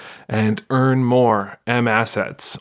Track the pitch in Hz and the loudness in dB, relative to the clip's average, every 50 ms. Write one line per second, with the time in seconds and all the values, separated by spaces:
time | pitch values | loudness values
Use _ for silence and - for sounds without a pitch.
0 | - - - - - - 110 110 107 107 107 - - - 135 127 131 135 131 131 | -20 -20 -20 -20 -12 -6 -2 0 0 0 0 -2 -4 -4 0 0 2 2 2 2
1 | 127 120 123 127 123 117 110 104 98 101 - - _ - 120 123 120 117 107 110 | 2 2 4 4 4 4 2 0 -2 -6 -10 -10 _ -4 -2 0 0 2 2 2
2 | 113 110 - 107 98 - 101 - - - - - | 2 0 0 -2 -4 -4 -4 -4 -4 -4 -4 -4